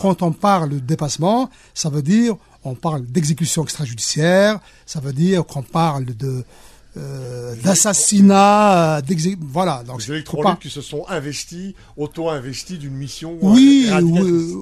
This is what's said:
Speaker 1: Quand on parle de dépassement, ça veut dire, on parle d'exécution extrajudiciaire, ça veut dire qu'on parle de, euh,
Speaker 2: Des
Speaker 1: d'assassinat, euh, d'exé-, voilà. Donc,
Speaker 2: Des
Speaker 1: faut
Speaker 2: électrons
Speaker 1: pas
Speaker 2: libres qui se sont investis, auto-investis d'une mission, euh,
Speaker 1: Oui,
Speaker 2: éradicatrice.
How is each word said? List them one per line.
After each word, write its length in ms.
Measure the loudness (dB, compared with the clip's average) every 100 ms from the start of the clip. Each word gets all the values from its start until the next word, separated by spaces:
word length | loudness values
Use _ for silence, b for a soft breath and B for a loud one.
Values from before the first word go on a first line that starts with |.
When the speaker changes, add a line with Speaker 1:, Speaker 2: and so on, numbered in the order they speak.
Speaker 1:
Quand 220 | -2 0
on 100 | -2
parle 380 | 0 0 0 0
de 80 | -4
dépassement, 720 | -4 -4 -4 -2 0 0 -2 b b
ça 160 | -8 -4
veut 120 | -2
dire, 340 | 0 2 2 -2 b b
on 100 | -12
parle 300 | -6 -4 -4
d'exécution 600 | -4 -2 0 -2 -2 -2
extrajudiciaire, 960 | -4 -6 -10 -8 -6 -2 2 4 2 0 b b -14
ça 140 | -10
veut 120 | -8
dire 320 | -2 0 0
qu'on 180 | -2 -8
parle 420 | -6 -2 -2 -2
de, 400 | -6 -8 -8 -8 -10 b b b b -16
euh, 580 | -14 -14 -12 -12 -12 -4
Speaker 2:
Des 60 |
Speaker 1:
d'assassinat, 1400 | 0 2 2 0 2 6 8 8 6 6 6 4 4 0
euh, 20 |
d'exé-, 360 | -2 -2 -2 -4
voilà. 420 | -6 -4 -2 -4
Donc, 160 | -8 -12
Speaker 2:
Des 60 |
Speaker 1:
faut 80 | -8
Speaker 2:
électrons 300 | -8 -8 -2
Speaker 1:
pas 80 | 0
Speaker 2:
libres 100 | -2
qui 100 | -6
se 120 | -14
sont 220 | -12 -12 -8
investis, 680 | -8 -8 -10 -12 -14 -14 -16 b -10
auto-investis 840 | -10 -6 -6 -6 -8 -12 -12 -12
d'une 160 | -12
mission, 380 | -10 -12 -12 -14
euh, 60 | -2
Speaker 1:
Oui, 440 | 4 8 8 8 4
Speaker 2:
éradicatrice. 640 | 2 4 4 2 2 0 -6